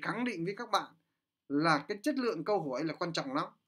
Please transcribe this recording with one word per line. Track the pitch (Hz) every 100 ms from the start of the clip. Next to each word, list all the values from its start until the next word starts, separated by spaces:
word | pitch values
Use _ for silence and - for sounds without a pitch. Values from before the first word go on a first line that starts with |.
khẳng | 160 196 247
định | 185 170
với | 202
các | 233
bạn | 196 156 - _ _ _ _ -
là | 143 165 151 -
cái | 208
chất | 294 269
lượng | 240 165
câu | 170 208 151
hỏi | 127
là | 160
quan | 147 175
trọng | 165 147
lắm. | 135 180 -